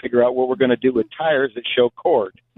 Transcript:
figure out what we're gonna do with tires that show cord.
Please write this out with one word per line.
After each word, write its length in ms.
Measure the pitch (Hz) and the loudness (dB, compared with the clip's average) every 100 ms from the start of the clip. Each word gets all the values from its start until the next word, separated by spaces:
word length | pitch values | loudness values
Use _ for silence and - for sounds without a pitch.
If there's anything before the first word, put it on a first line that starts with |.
figure 220 | 123 120 | -4 0
out 100 | 120 | 2
what 140 | 127 127 | 2 -2
we're 80 | 123 | 0
gonna 200 | 127 120 | 0 2
do 160 | 131 | 0
with 140 | 120 110 - | 0 -4 -4
tires 360 | 160 147 135 | -2 0 -2
that 80 | 110 117 - | -6 -4 0
show 140 | 120 | 0
cord. 420 | - 180 139 95 - _ | 0 0 0 -2 -8 _